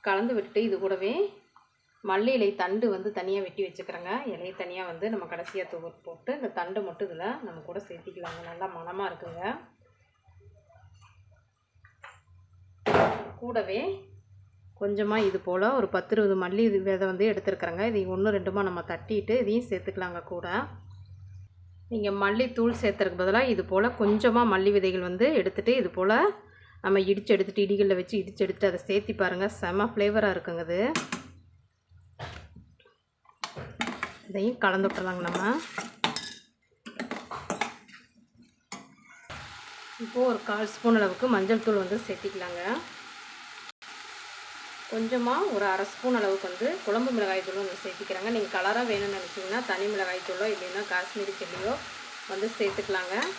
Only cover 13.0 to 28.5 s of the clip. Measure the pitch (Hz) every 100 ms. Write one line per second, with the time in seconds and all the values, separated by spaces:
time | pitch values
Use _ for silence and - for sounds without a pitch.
13 | - - - - 240 233 185 202 349 392
14 | - - _ - - _ - - 202 208
15 | 208 220 202 190 180 180 208 269 196 -
16 | - 220 202 190 180 196 226 196 190 190
17 | 190 185 214 196 196 190 170 170 220 214
18 | 185 185 208 202 185 196 190 175 170 170
19 | - 214 202 240 208 226 240 185 190 190
20 | 180 175 170 175 170 196 285 - - -
21 | - - - - - - - - - 233
22 | 202 202 202 214 254 240 233 226 214 202
23 | 185 175 185 208 262 196 175 190 226 247
24 | 202 214 240 226 233 190 196 202 185 185
25 | 180 185 254 302 185 - 214 262 185 185
26 | 185 233 392 - - - - - 196 196
27 | 190 196 - 196 190 196 196 202 196 185
28 | 180 214 185 - 190